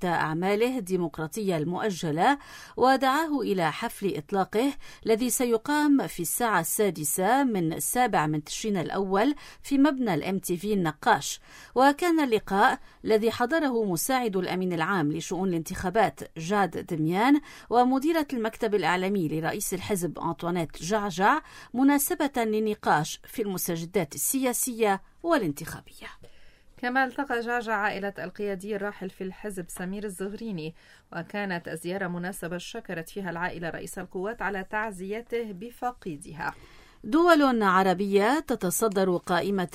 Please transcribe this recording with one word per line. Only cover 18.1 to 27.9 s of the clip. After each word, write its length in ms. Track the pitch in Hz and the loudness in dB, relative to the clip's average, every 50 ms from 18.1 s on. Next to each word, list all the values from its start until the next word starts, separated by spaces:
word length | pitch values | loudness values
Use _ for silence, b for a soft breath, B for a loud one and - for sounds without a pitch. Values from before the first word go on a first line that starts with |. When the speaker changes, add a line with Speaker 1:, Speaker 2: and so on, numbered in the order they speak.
| 330 330 294 - 277 | 0 0 0 -2 -2
Speaker 1:
المكتب 420 | 233 214 226 - - 240 220 - | -4 -4 -4 -2 -2 -2 0 0
الإعلامي 520 | 202 156 160 180 180 185 196 208 196 165 147 | 2 2 2 2 2 0 0 0 0 0 0
لرئيس 460 | 156 160 160 156 143 208 - - 190 | -2 -2 -2 -2 -4 -4 -4 -6 -6
الحزب 460 | 180 - - 214 175 175 156 - - | -6 -4 -2 -2 -2 -2 -4 -4 -4
أنطوانيت 640 | - 165 160 - - 170 175 180 165 - - - 165 | -4 -4 -4 -4 -4 -2 -2 -2 -4 -4 -6 -10 -4
جعجع 540 | 170 220 214 202 208 156 175 196 220 277 311 B B B B B B B | -2 -2 -2 -2 -2 -2 2 2 2 2 2 B B B B B B B
مناسبة 680 | 240 269 277 285 285 - - 359 - 302 277 - 247 226 | 2 4 4 6 4 2 0 0 -2 -2 -2 0 -2 -2
للنقاش 800 | 220 214 214 220 214 208 - - 233 175 147 156 - - - - | 0 0 0 0 0 -2 -2 2 2 2 2 2 0 -6 -10 -14
في 180 | - - - | -12 -8 -6
المستجدات 760 | 208 202 185 170 - - 170 165 170 170 - 208 165 - - | -4 -2 -2 -2 -2 -4 -4 -4 -6 -2 0 0 0 0 -4
السياسية 840 | 147 - - - 262 269 247 240 - - 262 233 220 226 208 196 190 b b b b - | -6 -4 -2 -2 0 0 0 0 0 -2 -4 0 2 2 2 2 0 b b b b 0
والانتخابية. 840 | 339 330 277 202 151 143 - 156 - - - - - - - - - - - b b b b b b b b b b - - | 2 2 2 2 0 -2 -4 -8 -10 -12 -14 -16 -18 -20 -18 -18 -18 -18 -18 b b b b b b b b b b -14 -8
Speaker 2:
كما 280 | - 247 247 269 269 | -6 -2 2 2 0
التقى 340 | 254 - - 277 - 240 233 | 0 0 -4 -4 -2 -2 -4
جعجع 340 | 226 233 240 240 214 220 220 | -2 -2 -2 -2 -2 -2 -2
عائلة 400 | 202 208 208 | 0 0 0